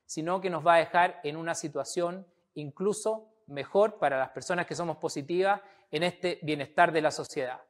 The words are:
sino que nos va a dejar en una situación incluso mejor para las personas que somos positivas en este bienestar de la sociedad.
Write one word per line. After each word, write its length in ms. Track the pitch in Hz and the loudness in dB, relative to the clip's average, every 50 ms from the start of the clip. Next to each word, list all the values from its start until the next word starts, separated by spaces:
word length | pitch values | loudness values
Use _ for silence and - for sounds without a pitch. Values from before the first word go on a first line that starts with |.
| _ | _
sino 360 | - - 156 156 165 185 190 | -12 -8 -6 -4 -2 -2 -2
que 100 | 180 190 | -2 -2
nos 160 | 175 156 147 | -2 2 4
va 80 | 170 170 | 6 8
a 40 | 165 | 6
dejar 400 | 156 - - 175 175 139 - - - | 6 4 4 4 4 4 2 -4 -8
en 140 | 147 151 | -8 -6
una 180 | 165 165 170 160 | -6 -6 -6 -6
situación 720 | - - 156 147 143 135 - - 180 175 170 180 190 190 - _ _ _ _ - | -6 -6 -6 -6 -6 -6 -4 -2 -2 -2 -2 -4 -8 -12 -18 _ _ _ _ -14
incluso 800 | 156 147 143 139 - 185 208 190 - - 220 - 165 - - _ _ _ | -12 -12 -10 -6 -2 -2 -2 0 0 -2 -4 -4 -4 -6 -14 _ _ _
mejor 520 | - 143 143 135 - - 196 208 220 208 - | -12 -10 -10 -6 0 4 4 4 4 2 0
para 200 | - 143 139 131 | 0 0 2 0
las 120 | 131 131 | -2 -4
personas 360 | - 135 - - 180 175 165 | -6 -8 -6 -4 -2 -2 -2
que 80 | - 151 | -4 -4
somos 240 | 143 170 170 151 - | -6 -4 -6 -4 -4
positivas 640 | - 151 - 151 139 139 175 180 190 196 202 196 - - - _ _ _ | -6 -6 -6 -6 -6 -2 0 2 2 2 2 0 -4 -10 -20 _ _ _
en 120 | - 151 170 | -4 -2 -2
este 380 | 175 175 - - 180 165 - - | -2 -2 -2 -4 -4 -4 -4 -4
bienestar 500 | 151 151 147 135 - - 180 175 165 156 | -2 -2 -2 -4 0 4 4 4 6 4
de 80 | 160 | 4
la 100 | 151 151 | 2 2
sociedad. 520 | - - 143 - - 151 131 123 123 - - | 0 -2 -6 -8 -6 -6 -6 -6 -6 -10 -14